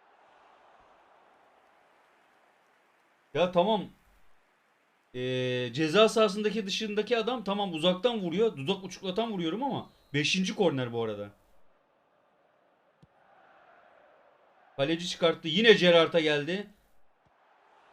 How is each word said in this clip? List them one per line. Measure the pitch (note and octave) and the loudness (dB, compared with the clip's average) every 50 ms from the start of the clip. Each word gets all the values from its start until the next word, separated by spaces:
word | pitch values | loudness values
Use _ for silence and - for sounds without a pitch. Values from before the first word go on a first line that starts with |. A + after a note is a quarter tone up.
| _ _ _ _ _ _ _ _ _ - - _ _ _ _ _ _ _ _ _ _ _ _ _ _ _ _ _ _ _ _ _ _ _ _ _ _ _ _ _ _ _ _ _ _ _ _ _ _ _ _ _ _ _ _ _ _ _ _ _ _ _ _ _ _ _ - | _ _ _ _ _ _ _ _ _ -20 -20 _ _ _ _ _ _ _ _ _ _ _ _ _ _ _ _ _ _ _ _ _ _ _ _ _ _ _ _ _ _ _ _ _ _ _ _ _ _ _ _ _ _ _ _ _ _ _ _ _ _ _ _ _ _ _ -2
Ya | C#3+ F3+ F3+ | 0 0 2
tamam. | F3+ F3 F3+ G#3+ A3 G3 D#3 - - _ _ _ _ _ - - - _ _ _ _ _ _ _ _ _ _ _ _ _ _ _ - | 2 2 2 2 2 0 -2 -6 -14 _ _ _ _ _ -20 -20 -20 _ _ _ _ _ _ _ _ _ _ _ _ _ _ _ -10
Ee, | B2 B2+ B2+ B2+ B2+ B2+ B2+ B2+ B2 B2 B2 A#2 | -8 -6 -4 -4 -2 -2 -2 -2 -2 -4 -4 -2
ceza | C#3 D#3+ D#3 D#3+ G3+ A3 G#3+ | -2 0 2 4 6 4 6
sahasındaki | A3 A3+ A3 G3+ F#3+ G#3+ G#3 G#3+ F#3 A3+ G3 | 4 4 2 2 2 -2 -4 -2 -2 -4 -4
dışındaki | F#3+ - - A3 G#3 G#3 G#3 G#3 A3 A#3+ | -4 -6 -6 -6 -4 -4 -4 -2 -2 -2
adam | A3+ G#3 A#3 C4 A#3+ F#3 | -2 0 -2 -4 -4 -4
tamam | G3 G3 G#3 G3+ F#3 D#3+ | -4 -4 -4 -4 -4 -2
uzaktan | D3+ D#3+ F3+ F3+ F#3 - A#3+ A#3 G#3+ | 0 2 2 2 2 0 -2 -2 -2
vuruyor. | F#3 E3+ D#3 G3 A#3 A3 D#3+ | -4 -2 0 0 0 0 -2
Dudak | C3+ C3+ D#3 F#3+ F#3 F#3+ | -4 -4 -4 -4 -4 -6
uçuklatan | F#3 - - F#3+ F#3 F3+ G#3+ A#3 A3+ | -14 -14 -12 -10 -6 -4 -4 -4 -4
vuruyorum | G#3 F3+ E3+ D#3+ E3+ A3+ C#4+ | -4 -4 -4 -4 -4 -4 -4
ama | C4+ F#3+ B2 - - _ _ _ _ - | -4 -6 -6 -8 -12 _ _ _ _ -4
beşinci | D3 D3 - - F#3+ F#3+ G#3+ - | -2 -2 0 0 -2 -2 -2 0
korner | - G3 D#3+ C#3 C3 B2 A#2 A#2 | 0 0 0 0 0 -4 -4 -4
bu | A#2 A2+ | -4 -4
arada. | A2 G#2 G#2 G2+ G2+ - _ _ _ _ - - - _ _ _ _ _ _ _ _ _ _ _ _ _ _ _ _ _ _ _ _ _ _ _ _ _ _ _ - _ _ _ _ _ - - - _ _ - - - - - _ _ - - _ _ _ _ _ _ _ _ _ _ _ _ _ _ | -4 -6 -8 -10 -12 -16 _ _ _ _ -20 -20 -20 _ _ _ _ _ _ _ _ _ _ _ _ _ _ _ _ _ _ _ _ _ _ _ _ _ _ _ -20 _ _ _ _ _ -20 -20 -20 _ _ -20 -20 -20 -20 -20 _ _ -20 -20 _ _ _ _ _ _ _ _ _ _ _ _ _ _
Kaleci | C#3 C#3 D3+ E3 E3+ F3 | -4 -2 -2 -2 -4 -6
çıkarttı. | - - - F3 D#3+ D3 - - | -8 -4 -2 0 0 0 -2 -4
Yine | D#3+ D3+ G3+ A3+ A3+ G3 | -4 0 4 6 6 6
Gerrard'a | D#3 F3 F3 E3+ E3+ D#3+ D3+ - E3 | 8 6 6 6 6 6 4 2 2
geldi. | D#3 D3+ D3+ D3 C#3+ D#3+ F3+ G3+ G#3 G#3 - _ _ _ _ - - _ _ _ _ _ _ _ _ _ _ _ _ _ _ _ _ _ | 2 2 0 0 -2 -4 -4 -6 -8 -10 -16 _ _ _ _ -20 -20 _ _ _ _ _ _ _ _ _ _ _ _ _ _ _ _ _